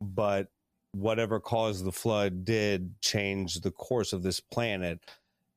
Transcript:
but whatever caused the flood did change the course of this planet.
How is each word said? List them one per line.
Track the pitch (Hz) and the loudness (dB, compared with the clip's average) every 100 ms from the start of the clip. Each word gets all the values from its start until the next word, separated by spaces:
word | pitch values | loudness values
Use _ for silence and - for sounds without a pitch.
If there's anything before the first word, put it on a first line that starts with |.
but | 101 95 104 98 95 _ _ _ _ | -6 0 2 2 0 _ _ _ _
whatever | 101 104 110 110 110 | -2 0 2 2 0
caused | - 113 113 98 | 0 2 2 0
the | 92 | -4
flood | - 120 107 101 90 | -2 0 2 2 0
did | 92 113 104 98 90 - | 0 2 4 2 -2 -4
change | - 110 98 98 92 87 | -2 0 0 -2 -2 -2
the | 92 | -4
course | - - 123 98 | -6 -2 -2 0
of | 95 | -2
this | 92 87 | -2 -4
planet. | - - 117 98 90 82 - - _ _ _ | -4 -2 -2 0 -2 -4 -12 -20 _ _ _